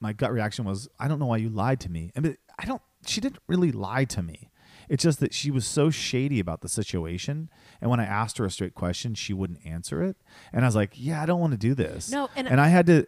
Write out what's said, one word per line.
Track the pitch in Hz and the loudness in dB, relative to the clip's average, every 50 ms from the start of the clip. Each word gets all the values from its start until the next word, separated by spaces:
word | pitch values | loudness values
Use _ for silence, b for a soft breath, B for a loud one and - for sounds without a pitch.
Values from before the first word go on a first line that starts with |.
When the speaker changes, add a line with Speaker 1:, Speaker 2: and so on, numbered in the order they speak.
Speaker 1:
my | 110 107 107 | -8 -6 -4
gut | 104 135 120 117 | -2 -2 -2 0
reaction | 117 107 107 - - 117 | 0 -2 -2 -4 -4 -4
was, | 98 98 95 123 - _ - | -4 -4 -4 -6 -10 _ -6
"I | - | -4
don't | 139 156 143 | -2 -2 0
know | 151 | 0
why | 123 113 | 0 0
you | 110 110 113 | 0 0 -2
lied | 107 107 98 123 135 123 - | -2 0 0 0 0 0 -2
to | 92 85 | -4 -8
me." | 82 82 87 - | -6 -8 -8 -4
And | 131 151 160 - - _ _ - - | -2 -2 -2 -2 -6 _ _ -14 -10
I | - | -6
don't. | 214 262 - - _ _ _ - | -6 -6 -6 -8 _ _ _ -8
She | - - 214 | -6 -4 -4
didn't | 202 277 262 - _ | -4 -4 -6 -8 _
really | - 175 180 180 165 | -2 0 2 2 2
lie | 120 104 101 92 110 131 135 | 0 0 -4 -4 -2 0 0
to | 123 - 107 | 0 -2 -4
me. | 87 82 76 - - - _ B B B B B B B | -6 -6 -8 -14 -18 -20 _ B B B B B B B
It's | 147 135 - | -2 2 4
just | 165 147 - | 2 2 2
that | - - - | 2 -2 -2
she | - - 143 139 | -2 -2 0 0
was | 131 - | 0 -2
so | - - 151 151 160 | 0 2 2 2 2
shady | 151 - - - - 123 131 143 143 113 | 2 0 -2 -2 -2 0 0 0 0 0
about | 92 87 80 - - | 0 -2 -4 -6 -6
the | 87 | -6
situation, | - - 101 - - 90 82 80 87 90 - - 143 151 160 165 b b b b b b | -4 -4 -4 -2 -2 -4 -4 -4 -6 -6 -6 -6 -6 -6 -8 -10 b b b b b b
and | b 117 123 | b 0 2
when | 120 | 2
I | 110 | 0
asked | 95 101 104 113 107 - - | 0 0 -2 -2 -2 -2 -4
her | 117 | -4
a | 95 | -4
straight | - - 98 90 - | -2 -4 -6 -6 -6
question, | - - 87 90 - - 123 110 | -4 -4 -2 -2 -2 -4 -6 -6
she | - - - 101 | -6 -6 -6 -4
wouldn't | 92 95 90 85 - - | -2 -4 -4 -6 -8 -10
answer | 80 80 82 85 - - 71 175 | -10 -10 -8 -8 -6 -4 -2 -2
it. | 190 190 - _ B B B B B B | -2 -4 -6 _ B B B B B B
And | - 123 | 2 2
I | 127 | 4
was | 107 | 4
like, | 107 101 98 - | 2 0 0 -2
"Yeah, | - 123 143 165 151 151 | -6 -6 -4 -4 -2 0
I | |
don't | 156 180 175 | 0 0 2
wanna | 170 160 139 | 2 2 0
do | 104 101 117 139 | 2 0 0 2
this." | 131 101 78 - - - - | 0 0 -2 -4 -8 -8 -6
Speaker 2:
No, | 254 285 277 254 - | -4 -4 -4 -4 -4
and | 285 262 262 | -6 -2 4
Speaker 1:
And | 127 131 | 6 6
I | 143 | 8
had | 156 170 185 175 | 8 8 8 8
to, | 170 170 151 - | 8 8 8 6